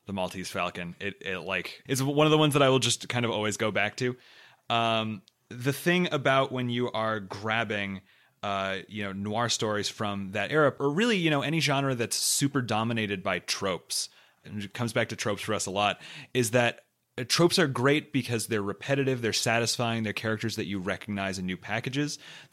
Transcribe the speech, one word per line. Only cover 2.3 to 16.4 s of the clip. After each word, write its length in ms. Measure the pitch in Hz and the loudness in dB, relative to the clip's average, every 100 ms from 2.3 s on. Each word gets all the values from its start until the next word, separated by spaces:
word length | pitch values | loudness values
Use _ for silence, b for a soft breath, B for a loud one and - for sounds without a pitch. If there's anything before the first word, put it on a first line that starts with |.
the 80 | 156 | 6
ones 140 | 151 143 | 6 6
that 80 | |
I 60 | 135 | 6
will 100 | 131 | 6
just 280 | 117 - - | 4 0 -4
kind 160 | 120 | -2
of 60 | 117 | -2
always 260 | 107 107 101 | 0 -2 0
go 140 | 110 | 0
back 280 | 101 104 - | 0 0 0
to. 180 | 127 123 b b b b - | -4 -4 b b b b -2
Um, 520 | 117 117 113 110 104 - _ - | 0 2 0 -2 -6 -12 _ -18
the 240 | 123 123 | -4 -2
thing 380 | 135 175 180 175 | 0 2 2 2
about 400 | 147 135 135 135 | 0 2 2 2
when 180 | 127 123 | 0 -2
you 220 | 120 120 | 0 -2
are 280 | 110 110 110 | -2 -2 -2
grabbing, 800 | 95 98 107 113 110 104 98 95 b b b _ | -6 -8 -2 0 0 -2 -4 -6 b b b _
uh, 360 | 101 98 98 95 - | -4 -2 -2 -4 -8
you 160 | 104 | -8
know, 80 | 101 | -6
noir 360 | 95 104 110 120 | -4 -2 0 0
stories 380 | - 113 104 98 | 0 0 0 -2
from 440 | - 104 101 95 | -4 -4 -4 -4
that 200 | 104 101 | -4 0
era, 220 | 151 143 - | 4 4 4
or 100 | 139 | 0
really, 280 | 151 240 208 | 2 4 4
you 120 | 160 | 2
know, 140 | 147 | 2
any 160 | 139 165 | 2 0
genre 340 | 143 139 139 | 2 2 0
that's 220 | 123 113 - | 0 -2 0
super 460 | - - 139 139 | 0 2 2 0
dominated 580 | 117 110 113 117 104 101 | 0 0 0 0 0 -2
by 180 | 95 90 | -2 -2
tropes, 720 | - - 98 85 - - - b b b | -2 -2 -2 -2 -4 -6 -6 b b b
and 200 | - 104 | -12 -10
it 100 | 101 | -8
comes 180 | - 117 | -4 -2
back 180 | 120 110 | 0 -2
to 60 | 117 | -2
tropes 280 | 113 101 | -4 -4
for 100 | - | -2
us 140 | 104 - | -2 -2
a 40 | |
lot, 300 | 95 104 90 B B B | 0 0 0 B B B
is 180 | 127 | 0